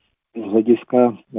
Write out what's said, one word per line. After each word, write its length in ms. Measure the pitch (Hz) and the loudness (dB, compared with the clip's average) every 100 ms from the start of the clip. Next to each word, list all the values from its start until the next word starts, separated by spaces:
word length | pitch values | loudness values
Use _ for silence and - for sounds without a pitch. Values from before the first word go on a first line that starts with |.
| _ _ _ 117 | _ _ _ -16
z 160 | 101 | -4
hlediska 680 | 110 113 117 - 123 120 104 _ | -2 2 0 0 0 0 -2 _